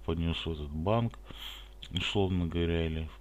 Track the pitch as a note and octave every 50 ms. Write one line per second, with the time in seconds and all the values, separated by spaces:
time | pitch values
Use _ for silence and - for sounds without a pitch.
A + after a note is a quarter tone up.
0 | - - E2 E2 E2 E2+ D#2+ - - E2 E2 D2+ D2 D2 D2 D#2 E2 G2 A2 A#2
1 | A#2 A#2 - - - - - - - - - - - - - - - - - F2
2 | F2+ - - G#2 G2 F#2 F#2 F2+ F2 E2 D#2+ E2+ E2+ E2 E2+ E2 E2 E2 D#2+ D#2+
3 | D#2+ D#2 - -